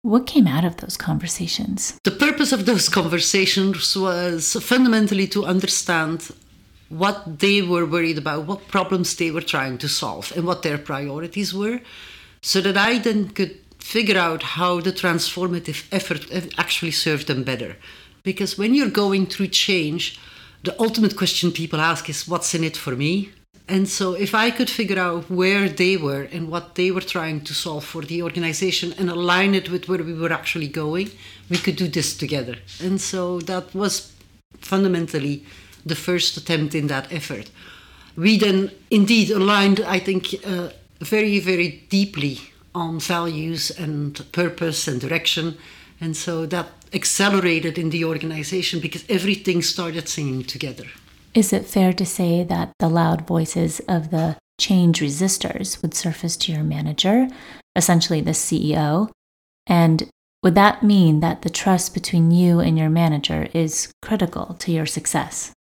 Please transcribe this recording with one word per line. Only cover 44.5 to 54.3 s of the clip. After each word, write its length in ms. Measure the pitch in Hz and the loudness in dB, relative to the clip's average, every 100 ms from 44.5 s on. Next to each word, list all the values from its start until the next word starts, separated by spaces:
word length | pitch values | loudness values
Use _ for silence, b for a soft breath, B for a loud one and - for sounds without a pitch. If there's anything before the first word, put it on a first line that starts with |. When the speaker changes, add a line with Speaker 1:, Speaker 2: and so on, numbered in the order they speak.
| 175 165 147 - | -2 -4 -2 -4
Speaker 2:
and 100 | 127 | -4
direction. 580 | 135 165 - 170 165 151 B B B B | -2 -2 -2 -2 -4 -8 B B B B
And 160 | 165 156 | -8 -6
so 300 | - 165 160 | -4 -4 -2
that 220 | 180 160 - - | -4 -6 -14 -10
accelerated 840 | 196 - - 202 196 180 165 165 175 | -4 -2 2 4 4 4 2 0 -2
in 120 | 160 | -2
the 140 | 170 | 0
organization 760 | 165 160 160 156 143 185 - 170 | -2 -2 -6 -6 -4 -4 -2 -4
because 240 | 156 170 - | -6 -8 -2
everything 500 | 190 190 202 196 175 | 0 2 0 0 0
started 480 | 165 - 170 165 160 | 0 -2 -4 -6 -6
singing 340 | - 143 131 | -4 -4 -4
together. 440 | 123 123 143 120 123 - - - - | -6 -8 -10 -10 -16 -20 -20 -20 0
Speaker 1:
Is 180 | 226 196 | 2 4
it 140 | 196 196 | 2 0
fair 260 | 202 185 | 4 4
to 140 | 185 185 | 2 -2
say 360 | - 170 170 | 0 2 2
that 280 | 175 170 170 - | 2 -2 -4 0
the 100 | 165 | 2
loud 380 | 170 165 165 160 | 4 4 2 0
voices 540 | 170 160 170 165 - - | 0 0 0 0 -2 -2
of 240 | 175 156 | -2 0
the 260 | 160 160 | 0 0